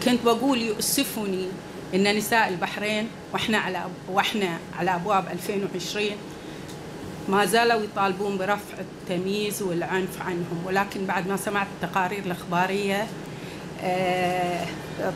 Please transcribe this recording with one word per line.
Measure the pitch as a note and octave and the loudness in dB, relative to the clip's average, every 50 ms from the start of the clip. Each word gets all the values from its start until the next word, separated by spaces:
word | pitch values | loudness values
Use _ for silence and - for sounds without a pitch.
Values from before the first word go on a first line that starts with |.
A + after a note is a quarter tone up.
| - | 2
كنت | - B3 A#3 - | 4 4 4 6
بقول | A#3 A3+ A3 A#3+ C#4 C4+ A#3+ | 6 4 6 6 4 4 4
يؤسفني | A3+ A3+ G#3 G#3+ A3 - - - C#4 - - A#3 G#3+ G3+ F#3+ F#3 F#3 F3+ F#3+ - - - - - - - - | 2 0 0 0 0 0 2 2 0 0 -2 -4 -2 -2 -2 -2 -2 -4 -6 -8 -10 -12 -12 -12 -6 0 2
إن | F#3 G3 G3+ G#3 G#3+ | 4 6 6 4 4
نساء | G#3 - A#3+ A3+ A3 F#3+ | 2 4 4 4 4 4
البحرين، | F#3 E3+ F#3+ - - G#3 G3+ G#3 G#3+ G#3+ A3 A3+ - - - - - | 2 0 -2 -4 -4 -2 -2 0 0 0 -2 -2 -6 -8 -10 -6 -4
وإحنا | F#3 - - A3 G#3 | -2 0 2 4 4
على | C#3+ F3 F#3 F3 | 2 2 -2 -2
أب-، | F3+ F#3 F3 - - E3 F#3 | -4 -6 -8 -10 -8 0 2
وإحنا | G3 F#3+ - - A3 F#3+ F3+ E3+ E3 - - - - | 2 4 4 4 2 2 2 0 -2 -6 -8 -4 0
على | E3+ F3+ F#3 | 2 2 2
أبواب | F3 E3+ G#3 G#3 F#3+ F3 F3 F3+ | 2 2 4 4 4 4 2 -2
ألفين | F3 - - G#3 G3 G3+ E3+ - | -4 -4 -2 -2 0 0 -2 -2
وعشرين، | F3+ E3+ - - G#3 G#3 G#3 G#3 - - - - - - - - - - - - - - - - - - - - - - - | -4 -4 -4 -2 0 0 0 -2 -4 -8 -10 -12 -12 -12 -12 -12 -10 -10 -10 -12 -10 -10 -10 -10 -10 -10 -10 -10 -6 -2 2
ما | G3 G3+ G3+ | 4 4 4
زالوا | G3 G3 A3+ A#3 A#3 A#3 A3+ G#3+ | 6 6 6 6 6 6 4 2
يطالبون | G#3 - G#3+ G3 G3 F#3 F#3 G#3 G3+ G3+ F#3+ | 0 0 0 2 2 2 0 0 -2 0 0
برفع | F#3 G3 G#3 G3+ G3+ - - - | 2 2 0 0 -2 -6 -10 -10
التمييز | F#3+ - - - - - F#3 F3+ F#3 F#3+ G3 G#3 G#3 G#3 G3 - | -10 -10 -12 -10 -6 -4 -2 -2 0 0 0 0 0 -2 -2 -2
والعنف | G#3+ F#3 E3+ E3+ E3+ D3+ F3 F#3+ F#3 F#3 - - | -2 0 0 0 0 0 0 0 0 -2 -4 -6
عنهم. | - G#3 F#3 F3 F3 - E3+ E3 E3+ | -4 -4 -2 -2 -2 -2 -4 -4 -2
ولكن | F#3 F#3 G3 G3+ G3+ - G#3 F#3+ | 0 2 2 2 0 -2 -4 -2
بعد | F#3+ F#3 F#3+ F3+ F#3+ | 0 0 0 0 0
ما | G3 F#3 | 0 -2
سمعت | - A3 G3+ G3+ G3 F#3+ - - | -2 0 0 0 0 -2 -4 -6
التقارير | - D#3+ - G3 F#3 F3+ G#3 G3+ - | -4 -2 0 2 0 0 0 -2 -4
الإخبارية، | F3+ F3 - - - F3 F3 F3+ F#3+ F#3+ G3+ G3+ G3 G3 G3+ G#3+ G#3 - - - - - - - - - - - - - - - | -4 -4 -4 -4 -2 0 2 2 2 2 0 0 0 0 0 0 -2 -6 -8 -10 -10 -10 -10 -10 -10 -10 -10 -10 -10 -8 -6 -2
آه، | - F3+ F#3 F#3 F3+ F3+ F3+ F3+ F3 F3+ F3+ F3+ F3 F3 E3+ E3+ E3+ - - - - - - G3 F#3+ F3 | 0 0 2 2 2 2 2 2 2 2 0 0 0 0 -2 -2 -4 -6 -8 -8 -8 -6 -4 -2 -2 0